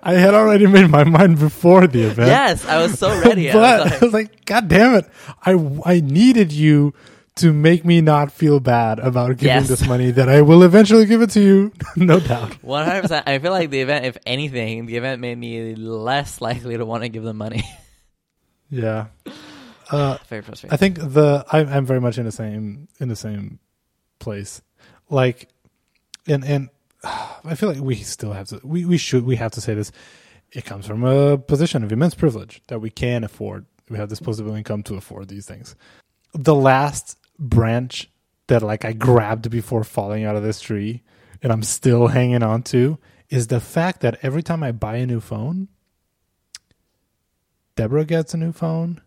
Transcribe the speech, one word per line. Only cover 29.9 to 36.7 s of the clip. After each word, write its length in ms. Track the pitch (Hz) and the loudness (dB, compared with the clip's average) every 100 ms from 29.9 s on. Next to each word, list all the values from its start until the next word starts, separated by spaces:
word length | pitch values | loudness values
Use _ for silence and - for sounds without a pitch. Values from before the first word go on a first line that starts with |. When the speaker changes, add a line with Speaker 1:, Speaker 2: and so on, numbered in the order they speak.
| - _ _ _ _ _ | -14 _ _ _ _ _
Speaker 1:
It 140 | - - | -18 -16
comes 200 | 101 98 | -16 -12
from 200 | 107 127 | -4 0
a 320 | 135 143 143 | 2 2 0
position 440 | - 143 165 143 107 | -2 -2 -2 -4 -4
of 80 | |
immense 200 | 110 165 | -2 -2
privilege 480 | - 165 110 113 - _ | 0 -4 -4 -14 -20 _
that 120 | 117 | -12
we 100 | 110 | -12
can 340 | - 123 120 | -6 -4 -4
afford. 420 | 110 _ 104 98 - _ _ | -8 _ -12 -12 -18 _ _
We 80 | 107 | -12
have 100 | 104 | -10
disposable 440 | 110 - 110 107 | -10 -10 -8 -8
income 300 | 107 107 107 | -10 -8 -10
to 120 | 101 98 | -10 -14
afford 340 | - 101 98 | -16 -20 -18
these 160 | 98 101 | -20 -20
things. 320 | - - - _ _ _ _ _ | -20 -20 -20 _ _ _ _ _
The 200 | 160 139 147 | -4 0 2
last 600 | 135 | 2